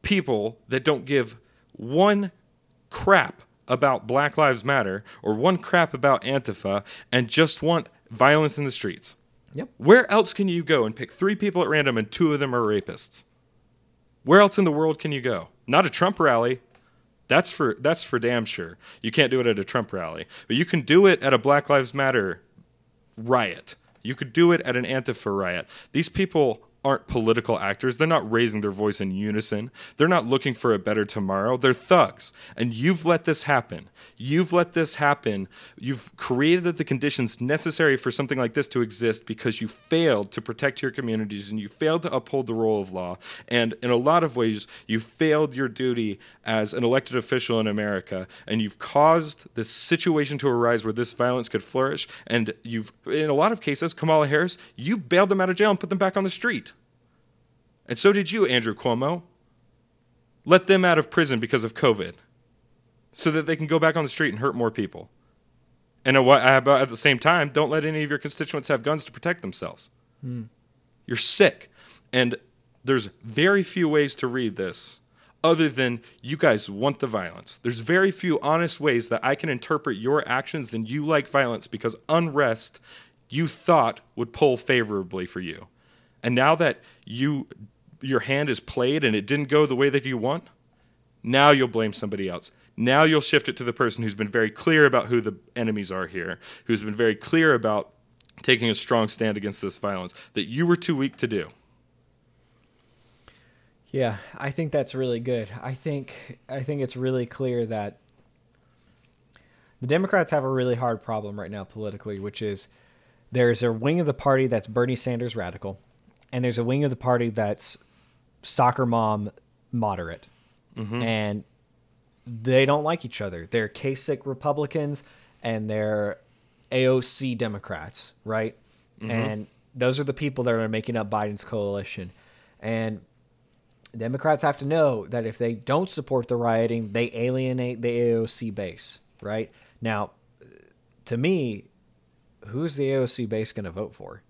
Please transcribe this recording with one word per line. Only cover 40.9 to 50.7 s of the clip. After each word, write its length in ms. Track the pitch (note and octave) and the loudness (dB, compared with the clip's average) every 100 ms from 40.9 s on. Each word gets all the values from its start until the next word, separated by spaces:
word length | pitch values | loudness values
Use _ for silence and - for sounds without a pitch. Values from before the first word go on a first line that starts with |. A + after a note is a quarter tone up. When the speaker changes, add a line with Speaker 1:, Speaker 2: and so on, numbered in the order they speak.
Speaker 1:
communities 600 | A#2+ B2 A2 G#2+ G#2 G2+ | -4 -4 -4 -4 -6 -6
and 80 | G#2+ | -8
you 80 | G2+ | -10
failed 340 | - D#3 E3 | -2 0 0
to 100 | D#3+ | -2
uphold 360 | C3 - C#3 A#2+ | -6 -4 -6 -4
the 60 | |
rule 260 | A2+ A2 G#2+ | -2 0 0
of 100 | F#2+ | -4
law. 240 | F#2 F2+ F#2 - - - | -8 -8 -10 -14 -18 -2
And 280 | A#2+ A2+ - | 0 0 -2
in 100 | B2 | 0
a 60 | A#2+ | 2
lot 280 | C3+ E3+ | 4 2
of 100 | E3 | 2
ways, 320 | B2 A2+ G#2+ - - - | 0 -2 -2 -8 -16 -4
you 100 | A2+ | -4
failed 560 | A2+ - D#3+ D3+ D3+ | -4 -2 2 2 2
your 140 | B2+ C3 | -2 -6
duty 500 | A2 B2+ A#2+ G#2+ G2 - _ | -2 -2 -2 -4 -6 -14 _
as 300 | - A2 G#2+ | -4 -2 0
an 80 | - | 0
elected 320 | A#2 C3 - B2 | 2 2 0 -6
official 440 | - B2+ - A2+ | -2 -4 0 0
in 80 | A2 | 0
America. 580 | G#2 G#2 G2 - F#2+ F#2 - | -2 -4 -4 -6 -10 -10 -18
And 160 | - A2 | -6 -4
you've 200 | G#2+ - | -4 -8
caused 720 | - C#3+ D3+ E3 D3+ - - | -2 4 6 4 2 -8 -8
this 160 | - A2 | -6 0
situation 640 | - - E3 F3+ D#3 C#3 C#3+ | 2 2 2 2 2 0 0
to 100 | C#3 | 0
arise 340 | A#2+ A#2+ | 2 2